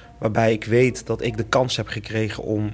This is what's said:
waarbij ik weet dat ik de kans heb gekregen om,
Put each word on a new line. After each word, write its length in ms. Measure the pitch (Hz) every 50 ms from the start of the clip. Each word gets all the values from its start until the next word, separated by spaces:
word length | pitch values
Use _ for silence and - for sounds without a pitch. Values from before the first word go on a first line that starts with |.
| - - - -
waarbij 340 | - 113 104 113 113 113 113
ik 120 | 107 -
weet 420 | 107 110 120 127 127 120 - -
dat 160 | - 113 107 -
ik 140 | 123 110
de 80 | 110 110
kans 320 | 110 - 127 127 127 -
heb 100 | - 104 -
gekregen 540 | - 113 101 - 107 110 110 104 - - -
om, 280 | - 110 107 107 104